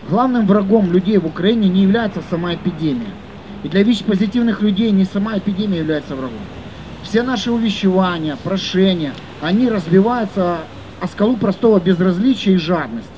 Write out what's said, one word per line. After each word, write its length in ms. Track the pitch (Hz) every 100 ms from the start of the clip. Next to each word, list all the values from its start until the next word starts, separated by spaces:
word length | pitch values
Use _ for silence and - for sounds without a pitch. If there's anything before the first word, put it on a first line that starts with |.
| 220
Главным 380 | 233 254 247 196
врагом 440 | 202 196 220 185
людей 280 | 180 185 208
в 80 | 160
Украине 420 | 156 180 233 196
не 140 | 185
является 400 | 190 226 214 185 -
сама 240 | 170 175
эпидемия. 580 | 170 - 151 160 123 107 90 - - - -
И 60 | -
для 140 | 185
вич-позитивных 800 | 208 214 - 196 208 240 233 196
людей 280 | 208 190 226
не 120 | 196
сама 320 | 190 202 214 208
эпидемия 440 | 208 185 214 175
является 360 | 156 151 - 135
врагом. 240 | 131 110 98 - - - - -
Все 200 | - 214
наши 300 | 254 240 240
увещевания, 840 | 233 226 190 196 185 185 170 156 139
прошения, 760 | 170 190 - 185 190 180 147 - - -
они 260 | 156 202 247
разбиваются 920 | 214 160 185 214 247 202 202 175 170 156 - - -
о 40 | 180
скалу 300 | - 208 240
простого 420 | 208 190 233 202
безразличия 720 | 170 175 185 175 247 226 202
и 20 | 185
жадности. 540 | 156 175 131 113 98